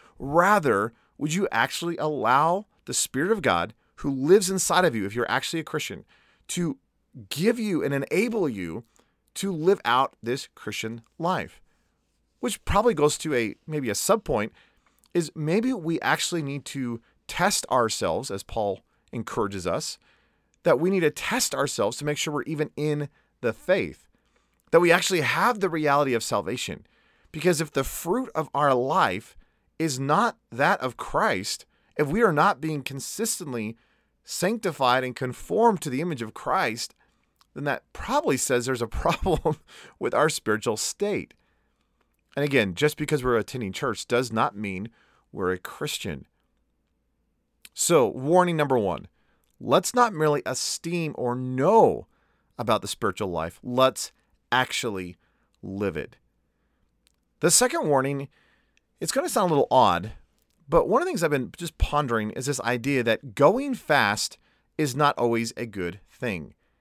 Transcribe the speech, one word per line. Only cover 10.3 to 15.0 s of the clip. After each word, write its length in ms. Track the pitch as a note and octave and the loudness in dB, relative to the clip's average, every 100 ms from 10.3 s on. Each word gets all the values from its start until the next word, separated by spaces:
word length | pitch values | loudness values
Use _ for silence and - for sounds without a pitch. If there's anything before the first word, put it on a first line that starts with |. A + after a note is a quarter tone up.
| B2+ - - | -6 -8 -14
Christian 460 | - G#2+ A2 A#2 - - | -10 -8 -8 -10 -14 -6
life? 440 | D#3+ F3 E2+ - _ _ _ _ _ _ _ _ | -4 -2 -6 -14 _ _ _ _ _ _ _ _
Which 240 | B3 - - | -6 -6 0
probably 280 | F#3+ A#3 | 2 4
goes 240 | D#3+ D3 - | 4 2 2
to 140 | D#3+ | -2
a, 220 | C3+ A2 - - | 0 0 -6 -8
maybe 220 | D3+ B2+ | -4 -2
a 60 | G2+ | -2
sub 280 | - G#3 | 0 0
point, 300 | - B2 G#2+ - _ _ _ _ | 0 -2 -2 -8 _ _ _ _